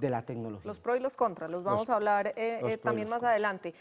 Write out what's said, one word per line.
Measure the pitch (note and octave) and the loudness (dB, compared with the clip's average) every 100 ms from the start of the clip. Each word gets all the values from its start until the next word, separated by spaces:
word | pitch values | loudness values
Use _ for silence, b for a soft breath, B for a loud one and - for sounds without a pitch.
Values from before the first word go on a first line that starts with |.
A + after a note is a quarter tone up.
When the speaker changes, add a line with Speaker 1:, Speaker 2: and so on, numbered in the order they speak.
Speaker 1:
de | C3+ | -2
la | A#2 A#2 | 0 -4
tecnología. | A#2 A2+ G#2 G#3 | -6 -6 -8 -10
Speaker 2:
Los | G#3 | -8
pros | A#3 B3 | -2 -2
y | |
los | C4+ - | -2 0
contras, | A#3 E3+ D#3+ | 0 0 -6
los | F3 | -4
vamos | F#3 G#3 | 0 0
Speaker 1:
Los | A3+ | 2
Speaker 2:
a | |
hablar, | A3 G#3 G3+ G3+ G#3+ | 2 4 4 2 0
eh, | A3+ A#3 | -2 0
Speaker 1:
los | A#3+ | -2
Speaker 2:
eh, | |
Speaker 1:
pros | |
y | A3 | -2
Speaker 2:
también | A3+ A3 G#3+ | 0 0 0
Speaker 1:
los | |
Speaker 2:
más | A#3+ | 0
Speaker 1:
contras. | A#3+ | 2
Speaker 2:
adelante. | G#3+ G#3 F#3+ F3 - | 4 2 -2 -6 -10